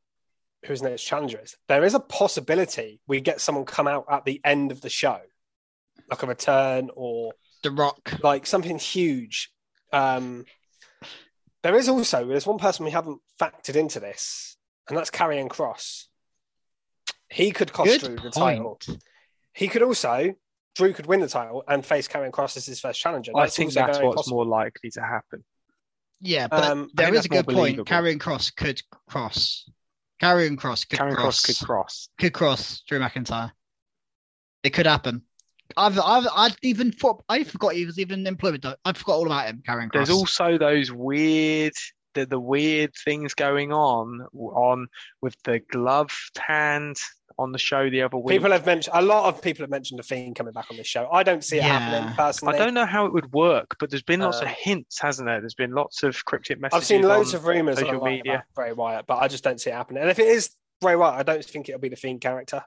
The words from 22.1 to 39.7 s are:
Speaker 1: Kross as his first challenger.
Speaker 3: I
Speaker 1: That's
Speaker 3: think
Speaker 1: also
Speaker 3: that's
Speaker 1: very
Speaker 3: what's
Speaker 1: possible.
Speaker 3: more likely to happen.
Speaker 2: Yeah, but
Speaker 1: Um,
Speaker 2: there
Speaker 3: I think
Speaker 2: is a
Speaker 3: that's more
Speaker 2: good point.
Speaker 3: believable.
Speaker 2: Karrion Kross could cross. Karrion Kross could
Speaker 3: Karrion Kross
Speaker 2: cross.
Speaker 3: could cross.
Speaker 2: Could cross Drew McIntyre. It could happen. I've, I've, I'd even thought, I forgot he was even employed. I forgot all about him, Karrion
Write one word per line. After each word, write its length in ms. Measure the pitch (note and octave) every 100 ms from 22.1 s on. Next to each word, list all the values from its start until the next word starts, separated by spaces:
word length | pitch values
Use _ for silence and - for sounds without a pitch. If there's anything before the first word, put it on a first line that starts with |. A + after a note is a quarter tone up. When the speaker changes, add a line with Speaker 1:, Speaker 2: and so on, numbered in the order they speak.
| D3 C3+
Speaker 1:
Kross 240 | - C#3 -
as 100 | C3
his 140 | B2+
first 200 | C3 -
challenger. 320 | E3+ D3+ A#2 B2+
Speaker 3:
I 60 |
Speaker 1:
That's 120 | D3+ -
Speaker 3:
think 120 | D#3
Speaker 1:
also 120 | C3+
Speaker 3:
that's 180 | C3 C#3+
Speaker 1:
very 100 | C3
Speaker 3:
what's 80 | C#3
Speaker 1:
possible. 220 | C#3 B2
Speaker 3:
more 20 | A#2
likely 440 | A2 A2 - A#2
to 100 | A2
happen. 440 | G#2+ A2+ - - _ _ _ _ _ _ _ _
Speaker 2:
Yeah, 280 | F#3 D#3+ B2
but 160 | D#3
Speaker 1:
Um, 260 | D3 C#3+ C#3+
Speaker 2:
there 120 | D3 E3
Speaker 3:
I 40 |
think 80 | G#3+
Speaker 2:
is 60 | F3
a 20 |
Speaker 3:
that's 20 |
more 80 | E3+
Speaker 2:
good 40 | A#2
point. 100 | - D#3 -
Speaker 3:
believable. 80 |
Speaker 2:
Karrion 340 | - F3 E3+ D3+
Kross 360 | - C#3 -
could 260 | - D#3 - - - -
cross. 600 | C#3+ A2+ - - - - _ _ _ _ -
Karrion 340 | F3 F3+ D#3+ C#3+
Kross 320 | C3+ A#2+ -
could 100 | D3
Speaker 3:
Karrion 160 | C#3+
Kross 20 | C3+
Speaker 2:
cross. 260 | B2 A#2+ -
Speaker 3:
could 200 | A#2+ -
cross. 420 | A2 - - - -
Speaker 2:
Could 140 | F#3
cross 480 | - D#3 C3 - - -
Drew 100 | C#3+
McIntyre. 520 | B2 - A#2+ A#2 A#2 - _ _ _ _ _ _ _ _ _ _
It 80 | C#3
could 160 | D#3 D#3
happen. 360 | D3 B2+ A#2+ - _ _ _ - -
I've, 220 | G#3 G3
I've, 280 | E3+ A#3+ A#3+
I'd 220 | F3+ A3+ F#3
even 300 | B3+ A3 B3
thought, 320 | - C4+ G#3+ -
I 140 | A#3+
forgot 300 | D4+ F#3 G3+
he 100 | E3+ E3+
was 120 | E3+
even 280 | F#3 G3 F#3+
employed. 380 | F#3+ G3 C#3+ C3+ C#3
I 80 | F#3
forgot 220 | F#3 -
all 120 | D#3+ E3
about 200 | C#3+ A2+
him, 160 | A#2
Karrion 220 | C3